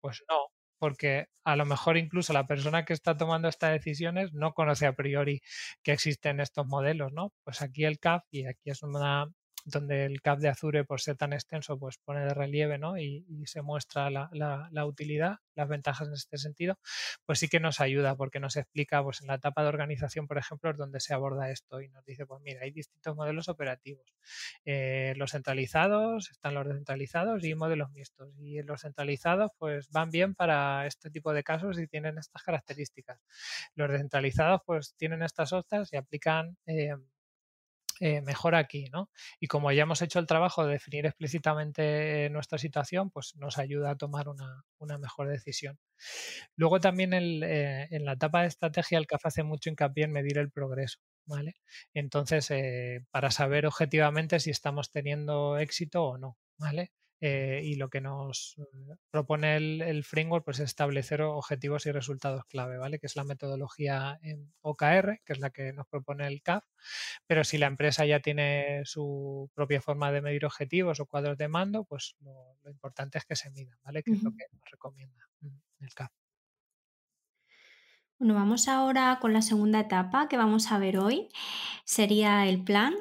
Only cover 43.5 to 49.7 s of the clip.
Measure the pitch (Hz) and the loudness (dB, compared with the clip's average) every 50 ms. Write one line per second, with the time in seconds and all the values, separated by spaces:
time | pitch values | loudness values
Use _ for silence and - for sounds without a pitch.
43.5 | - 143 135 135 143 147 147 143 143 135 151 143 143 143 143 147 143 139 135 131 | -4 -4 -4 -2 -2 -2 -2 -2 -2 -4 -6 -6 -4 -6 -6 -6 -8 -12 -12 -14
44.5 | 131 135 _ _ _ _ 151 151 147 143 143 123 - - 139 143 143 135 - 143 | -14 -16 _ _ _ _ -12 -10 -10 -8 -10 -12 -8 -6 -4 -4 -4 -6 -6 -8
45.5 | 135 - - 135 143 _ _ _ _ _ - - - - - - - - - _ | -10 -8 -8 -10 -12 _ _ _ _ _ -16 -14 -12 -12 -12 -12 -12 -14 -16 _
46.5 | _ - 160 160 175 190 170 196 180 185 190 185 185 180 175 170 165 156 156 165 | _ 2 4 6 6 6 6 4 4 4 2 2 4 2 2 2 0 -2 0 0
47.5 | 160 151 143 143 135 135 143 156 170 151 147 143 135 127 156 151 156 175 175 170 | 2 2 2 0 -2 -4 -6 -6 -6 -4 -4 -4 0 0 0 4 4 4 4 4
48.5 | 151 _ - 165 151 - 165 - 175 165 156 - 151 143 - 165 - - 156 156 | 0 _ -2 0 0 0 0 2 2 2 2 2 -2 -2 -2 -2 0 0 -2 -2
49.5 | 156 147 - 165 | -4 -4 -4 -6